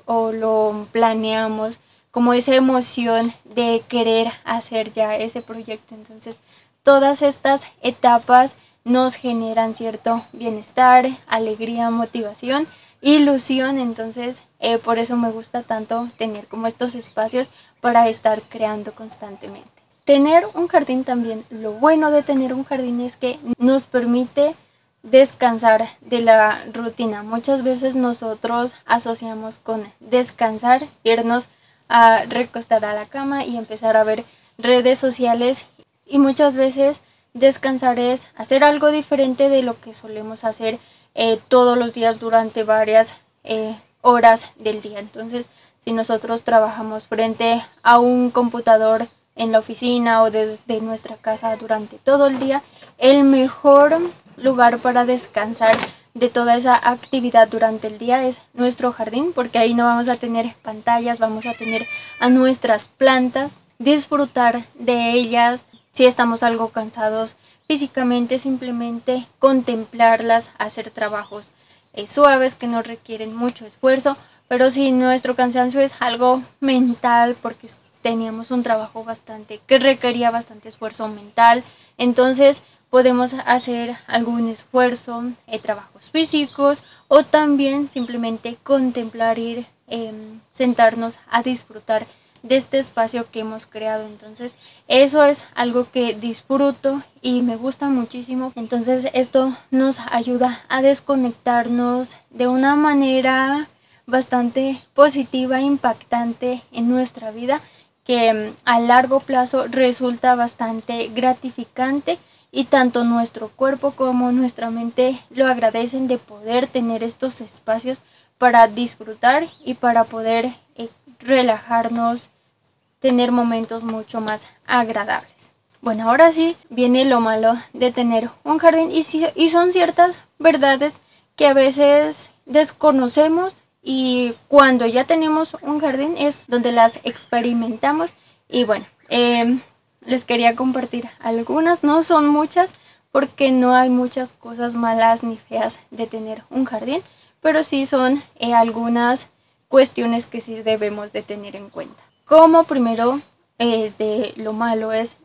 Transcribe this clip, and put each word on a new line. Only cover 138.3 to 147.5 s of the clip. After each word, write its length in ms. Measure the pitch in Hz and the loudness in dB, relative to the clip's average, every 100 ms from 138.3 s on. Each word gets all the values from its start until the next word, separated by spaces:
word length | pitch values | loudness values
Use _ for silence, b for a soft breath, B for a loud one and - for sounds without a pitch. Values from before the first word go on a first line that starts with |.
| _ _ | _ _
Y 160 | 247 | -2
bueno, 220 | 240 - 208 _ _ | 0 -2 -6 _ _
em, 500 | 240 240 240 233 254 - _ _ _ 233 | 0 0 0 0 -2 -6 _ _ _ -6
les 180 | 254 | -6
quería 320 | - 240 233 233 | -2 0 0 0
compartir 520 | 262 254 247 240 233 - | -2 -4 -6 -8 -12 -10
algunas, 640 | 226 226 233 285 330 349 | -6 -6 -4 -2 0 0
no 180 | 294 311 | 0 0
son 240 | 320 330 294 | 2 2 2
muchas, 460 | 294 302 349 370 b b b _ | 2 0 0 -2 b b b _
porque 400 | 269 269 - 269 | -4 -4 -2 0
no 220 | 254 247 | 2 4
hay 160 | 254 254 | 4 4
muchas 420 | 247 247 269 254 | 0 -2 -6 -10
cosas 420 | _ 233 233 240 | _ -16 -8 -6
malas 480 | 233 233 226 226 226 | -4 -2 2 2 2
ni 140 | 233 220 | -2 -10
feas 420 | _ 220 220 - _ | _ -6 -6 -8 _
de 160 | 220 226 | -12 -10
tener 360 | 226 220 220 - | -10 -12 -14 -8
un 140 | 262 | -6
jardín, 380 | 262 220 233 320 b b b _ | -4 -6 -6 -6 b b b _
pero 220 | 320 | 0